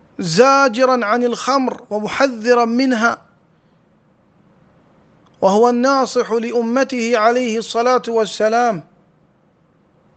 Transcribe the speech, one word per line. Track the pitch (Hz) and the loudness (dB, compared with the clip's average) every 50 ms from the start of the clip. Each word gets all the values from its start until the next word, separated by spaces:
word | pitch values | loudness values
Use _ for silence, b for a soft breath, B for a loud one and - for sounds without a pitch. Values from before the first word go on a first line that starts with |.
| _ _ _ - | _ _ _ -8
زاجرا | 202 170 160 180 247 269 269 277 277 269 208 240 262 254 254 247 226 | -6 -2 2 4 4 4 4 4 2 2 0 0 0 2 0 0 0
عن | 202 220 240 247 | -2 -2 0 -2
الخمر | 240 233 - - - 269 277 262 240 - - - - | -2 -4 -4 -4 -2 -2 -2 -2 -2 -6 -8 -10 -8
ومحذرا | 208 208 214 208 - - 269 277 247 220 214 240 247 240 233 | -8 -6 -6 -6 -2 0 -2 -2 -2 -2 0 2 2 2 2
منها، | 233 226 240 269 262 254 220 220 233 226 - - _ _ _ _ _ _ _ _ _ _ _ _ _ _ _ _ _ _ _ _ _ _ _ _ _ _ _ _ _ _ _ _ _ _ _ _ _ _ _ _ _ _ _ | 0 0 0 0 0 0 0 0 0 -2 -2 -8 _ _ _ _ _ _ _ _ _ _ _ _ _ _ _ _ _ _ _ _ _ _ _ _ _ _ _ _ _ _ _ _ _ _ _ _ _ _ _ _ _ _ _
وهو | - 190 190 208 233 240 | 0 2 4 4 4 2
الناصح | 247 240 247 269 277 269 262 - - 247 220 - 214 | 2 2 0 0 2 0 0 -2 -2 -4 -4 -2 -2
لأمته | 233 226 240 226 240 233 226 233 262 269 262 262 247 226 233 240 220 | -4 -4 -2 -4 -4 -2 -2 0 -2 -2 -2 -2 -4 -2 0 0 2
عليه | 214 226 240 254 254 240 214 226 | 2 2 2 2 0 -2 -4 -4
الصلاة | 214 - - 226 233 247 254 247 - 233 | -6 -4 -4 -2 0 2 2 0 0 -2
والسلام، | 233 226 220 185 - - 214 220 220 233 247 240 214 165 - _ _ _ _ _ _ _ _ _ _ _ _ _ _ _ _ _ _ _ _ _ _ _ _ _ _ | -2 -2 -2 -2 -2 -2 0 0 2 2 0 0 -2 -4 -8 _ _ _ _ _ _ _ _ _ _ _ _ _ _ _ _ _ _ _ _ _ _ _ _ _ _